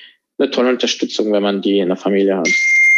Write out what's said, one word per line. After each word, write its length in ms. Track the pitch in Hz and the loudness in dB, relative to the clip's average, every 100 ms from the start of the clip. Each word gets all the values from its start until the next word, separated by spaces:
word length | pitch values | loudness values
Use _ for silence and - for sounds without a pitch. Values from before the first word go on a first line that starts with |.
| - _ _ - | -20 _ _ -4
eine 140 | 139 | -2
tolle 180 | 131 123 | 0 0
Unterstützung, 600 | 123 120 - 127 - 107 | 0 -2 -4 -4 -2 0
wenn 100 | 101 | 0
man 180 | 101 98 | 0 -2
die 180 | 101 98 | 0 0
in 80 | 90 | 0
der 80 | 95 | -2
Familie 400 | 95 98 98 98 | 0 0 2 0
hat. 120 | 82 - - - - | 0 0 0 2 2